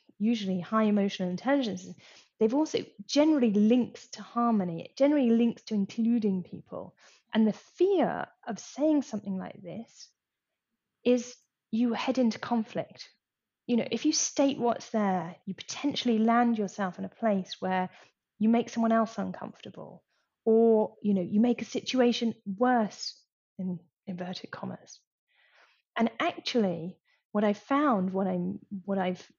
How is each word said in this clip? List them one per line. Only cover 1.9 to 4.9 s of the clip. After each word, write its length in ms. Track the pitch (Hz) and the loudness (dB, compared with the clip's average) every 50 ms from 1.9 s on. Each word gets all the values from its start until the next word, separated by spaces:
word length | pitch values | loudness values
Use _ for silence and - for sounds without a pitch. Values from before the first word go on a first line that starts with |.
| 180 - - - - - - _ _ - | -18 -18 -20 -20 -20 -20 -20 _ _ 0
they've 160 | 220 220 240 | 0 2 2
also 300 | 285 311 302 - - - - - - 202 | 2 0 0 -2 -4 -6 -6 -14 -18 -10
generally 460 | - - 277 302 320 311 285 247 226 | -2 2 2 4 4 4 4 4 4
links 540 | 190 208 208 214 240 254 233 - - - - - | 4 4 4 6 4 4 2 0 -4 -14 -20 -18
to 140 | - - | -18 -18
harmony. 600 | 202 - - 233 240 233 226 208 185 180 165 165 - | -14 -8 -4 -2 0 2 2 2 0 -2 -4 -8 -10
It 120 | - | -8